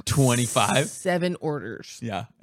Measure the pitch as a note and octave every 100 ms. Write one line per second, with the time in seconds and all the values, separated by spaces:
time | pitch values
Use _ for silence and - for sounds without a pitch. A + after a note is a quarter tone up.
0 | - - C3 A#2+ A#2+ B2 G2+ B2+ - -
1 | F#3 F3 F3+ F3 D#3 D3 G#2 G#2+ - -
2 | A#2 G2 - _